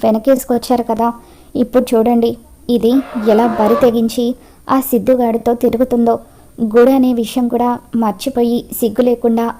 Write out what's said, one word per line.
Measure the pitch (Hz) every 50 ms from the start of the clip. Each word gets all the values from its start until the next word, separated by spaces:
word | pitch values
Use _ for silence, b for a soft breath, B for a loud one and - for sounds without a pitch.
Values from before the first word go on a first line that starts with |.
| -
వెనకేసుకొచ్చారు | 220 220 220 214 277 269 262 - - 247 240 - - 247 247 233
కదా, | - 226 214 233 233 233 B B B B B B B B
ఇప్పుడు | 285 240 - - 254 254 - 247
చూడండి | 220 220 240 240 233 226 233 240 - - - - - - -
ఇది | 240 233 226 226 254 269 262 - - 240 208 226
ఎలా | 214 220 240
బరి | 233 220 - 214 208 240
తెగించి | - 262 240 226 240 226 226 - - 240 240 254 b b b b b b -
ఆ | 262 269
సిద్ధుగాడితో | 262 - 247 233 190 254 262 247 247 226 220 233 226 233 240
తిరుగుతుందో, | 240 - 240 233 226 254 254 247 240 233 233 226 226 b b b b b b b - 233
గుడి | 214 208 240 240 262 269
అనే | 269 254 254 247
విషయం | 233 226 214 - 254 247 240
కూడా | 247 233 240 247 240 240 - - -
మర్చిపోయి | 226 226 214 196 190 - 277 262 247 240 233 240 233 - - - -
సిగ్గు | 247 220 208 - 240
లేకుండా" | 247 240 240 - 233 226 226 233 233 226